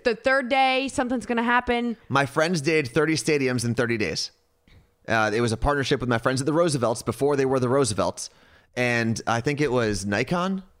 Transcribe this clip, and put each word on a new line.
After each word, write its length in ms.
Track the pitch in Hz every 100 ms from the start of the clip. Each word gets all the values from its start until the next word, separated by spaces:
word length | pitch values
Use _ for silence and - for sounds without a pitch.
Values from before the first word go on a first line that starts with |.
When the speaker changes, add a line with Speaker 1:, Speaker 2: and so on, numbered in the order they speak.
Speaker 1:
the 100 | 247 214
third 340 | 262 269 247
day, 400 | 269 262 262 269
something's 360 | - 247 254 -
gonna 160 | 240
happen. 540 | 233 247 240 240 240 220 -
Speaker 2:
My 160 | 135 139
friends 340 | 156 160 185
did 300 | 139 160 131
thirty 240 | 160 156 156
stadiums 480 | - 147 127 123
in 100 | 117 113
thirty 200 | 117 117
days. 340 | 92 - - _ _ _ _ - _ _ -
Uh, 240 | 113 107
it 60 | 107
was 140 | 120
a 40 | 110
partnership 440 | 143 143 131 135
with 80 | 123
my 80 | 117
friends 240 | 131 135
at 40 | 139
the 60 |
Roosevelts 480 | 156 175 139 117 120
before 360 | - 110 143 139
they 80 | 131
were 160 | 135
the 80 | 120
Roosevelts. 600 | 135 127 98 90 - - _ _ - _ -
And 460 | 123 120 117 110 -
I 140 | 117
think 220 | 120 147
it 100 | 147
was 340 | 123 113 101 101
Nikon 580 | 104 127 175 185 190 - _